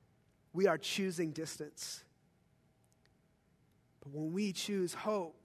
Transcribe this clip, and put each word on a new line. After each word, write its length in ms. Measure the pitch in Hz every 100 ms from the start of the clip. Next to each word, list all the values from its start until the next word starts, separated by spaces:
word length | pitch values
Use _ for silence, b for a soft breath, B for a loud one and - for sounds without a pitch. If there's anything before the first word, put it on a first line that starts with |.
| _ _ _ _ _
we 140 | 165 196
are 120 | 160
choosing 540 | - - 190 170 165
distance. 720 | 151 160 - 147 - - - - _ _ _ _ _ _ _ _ _ _ _ _ _ _ _ _ _ _ _
But 120 | 143
when 200 | 143 156
we 200 | 180 208
choose 420 | 175 - 202 180
hope, 420 | - 220 214 170 -